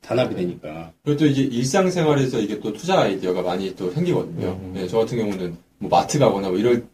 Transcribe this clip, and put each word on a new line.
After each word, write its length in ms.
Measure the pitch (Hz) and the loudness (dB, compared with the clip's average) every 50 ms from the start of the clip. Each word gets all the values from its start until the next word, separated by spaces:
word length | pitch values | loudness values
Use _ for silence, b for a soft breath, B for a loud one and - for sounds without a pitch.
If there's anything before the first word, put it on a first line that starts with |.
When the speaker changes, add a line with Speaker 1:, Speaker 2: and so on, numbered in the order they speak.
Speaker 1:
단합이 360 | - - 120 127 123 107 - | -8 -2 0 0 0 0 -2
Speaker 2:
네. 60 | 90 | -4
Speaker 1:
되니까. 500 | 90 87 85 - - 76 78 82 82 82 - _ _ | -4 -6 -6 -8 -12 -12 -12 -14 -14 -16 -20 _ _
Speaker 2:
그리고 140 | 147 147 143 | -2 2 4
또 80 | 156 | 4
이제 160 | 143 135 135 | 4 4 2
일상생활에서 960 | 131 - 117 120 131 131 - 190 185 180 175 175 156 151 143 139 131 120 - 113 | 0 0 0 -2 0 2 2 2 2 2 2 2 2 4 4 4 2 0 0 -2
이게 220 | 104 104 104 - | -2 -2 -4 -6
또 120 | - 110 | -6 -8
투자 280 | - - 165 180 190 165 | -8 -6 -2 2 2 4
아이디어가 420 | 127 104 95 - 95 92 90 92 | 4 2 0 0 -2 0 0 0
많이 320 | 87 90 92 98 95 92 - | 0 -2 -2 -2 -4 -6 -6
또 160 | - 95 90 | -6 -6 -4
생기거든요. 680 | - 160 180 175 143 101 90 - - - 104 92 92 95 | -2 0 0 2 0 0 -2 -4 -6 -4 -4 -4 -4 -6
Speaker 3:
음. 100 | 95 92 92 | -8 -10 -8
Speaker 2:
네, 120 | 95 92 | -6 -6
저 120 | 87 113 113 | -2 0 0
같은 200 | 113 117 123 117 | 0 0 0 -2
경우는 380 | 107 104 98 92 90 85 85 - - _ _ - | -2 -2 -2 -4 -6 -8 -8 -12 -16 _ _ -10
뭐 120 | 101 87 | -2 2
마트 280 | - 190 196 - - 147 | 2 2 2 2 2 4
가거나 300 | 127 110 95 98 98 92 | 4 4 4 2 0 0
뭐 80 | 90 101 | 0 2
이럴, 260 | 107 123 120 120 - - | 4 4 2 2 0 -4